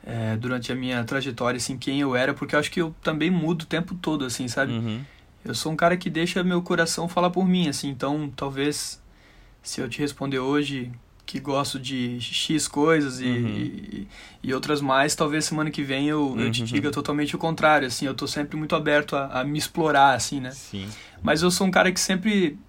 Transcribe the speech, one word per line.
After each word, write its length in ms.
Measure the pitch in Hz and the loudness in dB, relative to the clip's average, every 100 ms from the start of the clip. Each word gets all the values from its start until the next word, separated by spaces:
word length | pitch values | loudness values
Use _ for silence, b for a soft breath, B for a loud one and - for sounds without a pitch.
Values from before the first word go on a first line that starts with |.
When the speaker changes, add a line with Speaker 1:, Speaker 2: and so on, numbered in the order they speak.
Speaker 1:
é, 320 | - 117 110 110 | -6 -4 -2 -2
durante 360 | 123 127 117 | -2 -4 -4
a 20 | |
minha 300 | 127 127 123 | -4 -2 -2
trajetória, 540 | 113 135 135 117 120 123 | -2 -2 -2 -2 -2 -2
assim, 180 | - 131 | -4 -4
quem 240 | 139 139 | -2 0
eu 160 | 139 127 | 2 2
era, 160 | 131 | 2
porque 220 | 139 143 | 0 0
eu 40 | 151 | 0
acho 120 | 147 | 0
que 100 | - | -2
eu 140 | 165 - | -2 -2
também 280 | - 156 160 | -2 0 2
mudo 320 | 185 156 165 | 2 2 0
o 40 | 160 | -2
tempo 280 | 165 175 | -4 -4
todo, 300 | 175 - 151 | -4 -2 -2
assim, 240 | 127 117 127 | -2 -4 -4
sabe? 240 | 127 120 | 0 0
Speaker 2:
Uhum. 300 | 117 117 110 139 B B - | 0 -2 -4 -8 B B -14
Speaker 1:
Eu 100 | - | -8
sou 180 | 113 156 | -4 -4
um 40 | 156 | 2
cara 200 | 170 180 | 4 4
que 120 | 180 | -2
deixa 340 | 156 170 185 | -2 -2 0
meu 200 | 180 175 | 2 0
coração 440 | 175 175 165 - 170 | 0 0 2 0 -2
falar 200 | 180 180 | 2 2
por 160 | 180 185 | 4 4
mim, 220 | 180 160 | 4 2
assim, 200 | 139 143 | 0 -6
então 420 | 131 139 151 147 | -4 -2 -2 -4
talvez 680 | 139 139 135 143 147 - - - b b b b b | -6 -6 0 0 -2 -6 -10 -18 b b b b b
se 180 | - - | -10 -6
eu 80 | 127 | -6
te 100 | 120 | -2
responder 400 | 147 139 139 135 | -4 -2 -4 -2
hoje 520 | 131 147 143 139 123 120 - - - | 2 2 2 -4 -6 -10 -18 -18 -10
que 120 | 139 | -8
gosto 400 | 135 139 135 - | -2 0 0 -4
de 400 | 127 131 123 123 | -6 -2 -2 -4
X 460 | 117 - - 156 - | -4 -4 0 0 0
coisas 540 | 147 151 160 139 127 | 2 4 4 2 -2
e, 40 | 127 | 0
Speaker 2:
Uhum. 220 | 123 113 | 2 0
Speaker 1:
e, 600 | 104 98 - - - - B B B | 0 -4 -6 -10 -10 -12 B B B
e 120 | - | -4
outras 260 | 131 131 147 | -4 0 0
mais, 340 | 139 135 147 | 4 4 4
talvez 300 | - 156 151 | 2 0 0
semana 260 | 147 156 156 | 0 -2 -2
que 120 | 147 | -2
vem 260 | 139 135 147 | -2 0 0
eu, 260 | 151 139 117 | 2 0 0
eu 120 | 117 | 0
te 100 | 117 | 0
Speaker 2:
Uhum. 60 | 117 | -2
Speaker 1:
diga 240 | 139 143 | 0 0
totalmente 460 | 143 143 147 147 - | -2 -2 -2 -2 0
o 20 | |
contrário, 480 | 165 160 156 151 131 | -2 2 4 4 2
assim, 200 | 120 139 | -2 -4
eu 80 | |
tô 120 | 127 143 | -4 -4
sempre 300 | 151 143 156 | -4 -4 -6
muito 180 | 151 | -2
aberto 400 | 165 147 147 147 143 | 0 2 2 2 -4
a, 240 | 135 131 | -2 -4
a 40 | |
me 140 | 139 151 | -2 -2
explorar, 560 | - - 156 139 135 | -4 0 4 8 6
assim, 260 | 123 - 143 | 6 0 -4
né? 100 | 127 | -6
Speaker 2:
Sim. 380 | 135 - 101 98 107 B B | -12 -12 -10 -10 -12 B B
Speaker 1:
Mas 200 | - 156 | 0 2
eu 80 | 180 | 2
sou 160 | 180 196 | 4 4
um 40 | |
cara 220 | 185 185 | 4 4
que 80 | 180 | 2
sempre 580 | - 185 214 208 170 147 | 0 0 2 2 2 -2